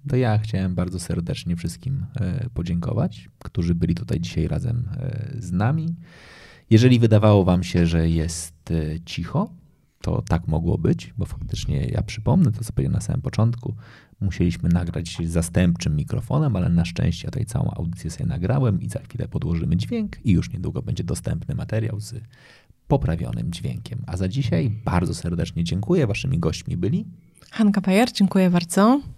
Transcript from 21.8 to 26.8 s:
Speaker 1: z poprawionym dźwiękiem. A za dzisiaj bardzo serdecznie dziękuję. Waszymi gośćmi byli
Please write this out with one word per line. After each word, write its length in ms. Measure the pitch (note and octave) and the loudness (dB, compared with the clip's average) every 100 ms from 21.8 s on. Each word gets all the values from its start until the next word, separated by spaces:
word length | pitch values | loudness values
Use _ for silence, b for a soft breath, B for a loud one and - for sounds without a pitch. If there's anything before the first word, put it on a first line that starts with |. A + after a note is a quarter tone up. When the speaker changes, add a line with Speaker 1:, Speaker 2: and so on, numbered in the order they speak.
| A2+ G#2+ | -4 -6
Speaker 1:
z 140 | G#2+ A2+ - b b b b _ - | -10 -14 -16 b b b b _ -2
poprawionym 640 | C#3 C3+ E2 A#1+ A1+ - | 0 2 -2 -2 -4 -6
dźwiękiem. 500 | - - A#1+ - - - | -6 -6 -8 -10 -10 -6
A 100 | F2 | -4
za 120 | F#2 | -2
dzisiaj 420 | A#2+ C3 E3+ C3+ G#2 | -2 0 0 0 -2
bardzo 300 | - F2+ F2 | 0 0 0
serdecznie 500 | E2+ F2 E2+ E2 E2+ | -2 -4 -2 -2 -2
dziękuję. 420 | E2+ F2+ G#2+ F3 A#2 | -2 -2 0 2 2
Waszymi 320 | - F2+ E2+ | 0 0 0
gośćmi 380 | E2 - - | 0 -2 -6
byli 300 | E2+ | -2